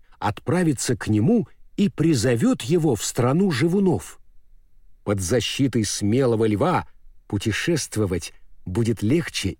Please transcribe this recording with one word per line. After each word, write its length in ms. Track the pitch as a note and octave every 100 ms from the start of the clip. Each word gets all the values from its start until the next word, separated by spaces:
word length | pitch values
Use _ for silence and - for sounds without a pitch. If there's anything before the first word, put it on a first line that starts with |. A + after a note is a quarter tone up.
| - -
отправится 760 | G3 - - F3 E3 B2+ - A#2
к 120 | -
нему 400 | G#2+ B2+ A#3 D3+ - - -
и 120 | G3+
призовет 760 | - D#3 C#3 B2 A#2 G3+ B3+
его 320 | A2 F3 D#3
в 100 | A2+
страну 460 | - - B2 D#3 G3
живунов. 720 | B2+ E3 F#3+ F#3+ B2 - - - - - - - - - -
Под 160 | - G2+
защитой 640 | F2 A2+ - - C3+ A#2+
смелого 640 | G#2 - G2+ A#2+ C3 A2 A2+
льва 400 | G2+ D#3 C#3 - - - - -
путешествовать 1080 | G2+ A2+ - - D#3+ - G#2+ G2+ F2+ - - - - -
будет 360 | F#2 A2+ A2+
легче 540 | G#2 E3 - - F#2+ -